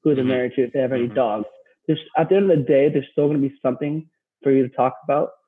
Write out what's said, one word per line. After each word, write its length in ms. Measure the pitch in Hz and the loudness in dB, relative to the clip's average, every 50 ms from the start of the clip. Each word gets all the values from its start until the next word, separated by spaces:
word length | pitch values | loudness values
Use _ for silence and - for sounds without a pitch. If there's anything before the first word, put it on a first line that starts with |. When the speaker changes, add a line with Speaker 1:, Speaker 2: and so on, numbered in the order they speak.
| _ | _
Speaker 1:
who 100 | 160 143 | 2 0
they're 80 | 131 127 | 2 0
Speaker 2:
Mm-hmm. 80 | 127 | 0
Speaker 1:
married 220 | 131 127 123 120 - | 0 0 -2 -2 -2
to, 80 | 139 127 | -2 -2
if 100 | 120 - | -2 0
they 60 | 139 | -4
have 120 | 131 123 | -2 -2
any 140 | 131 123 120 | -2 -2 -2
Speaker 2:
Mm-hmm. 80 | 120 107 | -2 0
Speaker 1:
dogs. 320 | 139 123 110 104 107 104 - - - - _ _ _ _ | -2 0 0 -2 -4 -6 -10 -12 -20 -20 _ _ _ _
There's, 120 | - 156 - - - - | -4 -4 -4 -4 -6 -2
at 120 | 156 165 - | -2 0 2
the 60 | 190 | 2
end 140 | 196 202 196 | 2 4 4
of 60 | 170 | 2
the 60 | 151 131 | 2 2
day, 260 | 135 147 135 139 151 | 2 4 4 4 2
there's 180 | 143 143 131 - | 2 -2 -4 -2
still 160 | _ - 147 | _ 0 0
gonna 120 | 143 151 143 | 0 2 0
be 160 | 139 135 - _ | -2 -2 -4 _
something 480 | - 131 127 - 147 147 151 156 156 _ _ _ _ _ _ _ | -4 -4 -4 -4 -6 -6 -6 -8 -10 _ _ _ _ _ _ _
for 100 | - 139 | 0 2
you 160 | 135 135 131 | 2 2 2
to 80 | 123 _ | 0 _
talk 200 | - 127 131 - - - | -2 -2 -2 -2 -6 -4
about. 260 | 151 139 147 160 - - _ _ | -2 -2 -2 -2 -4 -8 _ _